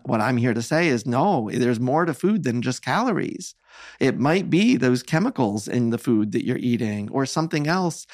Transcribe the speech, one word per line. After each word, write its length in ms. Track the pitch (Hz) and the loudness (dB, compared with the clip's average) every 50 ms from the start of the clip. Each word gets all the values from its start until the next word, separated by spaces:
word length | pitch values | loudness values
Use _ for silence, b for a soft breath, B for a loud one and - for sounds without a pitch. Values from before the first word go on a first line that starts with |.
| - | -4
what 180 | 131 123 110 | -2 -2 0
I'm 160 | 107 131 127 | 2 2 2
here 160 | 120 117 127 107 | 2 2 2 0
to 80 | 117 | 0
say 260 | 113 - 156 160 175 | -2 0 0 2 2
is, 180 | 160 127 113 - | 2 0 0 0
no, 440 | 123 117 127 160 208 185 135 107 104 | 0 0 2 2 2 2 0 -2 -2
there's 280 | - 120 123 123 123 110 | -2 0 2 2 2 0
more 260 | 123 127 139 160 175 | 0 0 2 2 2
to 80 | 165 147 | 0 0
food 300 | - - 196 220 202 139 | 0 0 0 0 0 0
than 180 | 127 117 120 | -2 -2 -2
just 220 | 110 127 123 - - | -2 -4 -4 -4 -4
calories. 720 | 131 139 196 240 262 190 - - - - - 196 - - _ B B B B B B B B | -2 -2 0 0 0 -2 -2 -2 -4 -6 -10 -12 -16 -18 _ B B B B B B B B
It 200 | - 131 104 104 | 2 2 2 2
might 300 | 120 147 165 196 - - | 2 2 2 2 2 2
be 260 | 151 175 214 247 254 | 2 4 4 4 4
those 280 | 117 135 127 123 123 - | 4 4 2 2 2 0
chemicals 640 | - 160 160 202 269 - - 123 101 104 110 - | 0 0 0 0 0 0 0 0 0 0 -2 -4
in 220 | - - 123 120 117 | -4 -2 0 0 0
the 80 | 117 | -2
food 340 | 113 - 127 117 107 107 104 117 | -2 0 2 2 2 2 0 -2
that 120 | 120 - | -2 -2
you're 120 | 117 127 | -2 -2
eating 520 | - - 123 120 110 120 107 104 104 104 107 | -2 -2 -2 0 0 -2 -2 -4 -4 -6 -4
or 160 | - 135 135 | -4 -2 -2
something 400 | 131 - 160 160 160 170 151 147 | -2 -2 -2 -2 -2 -2 -2 0
else, 400 | 160 175 190 180 170 - - - - | 0 0 0 -2 -2 -4 -6 -12 -18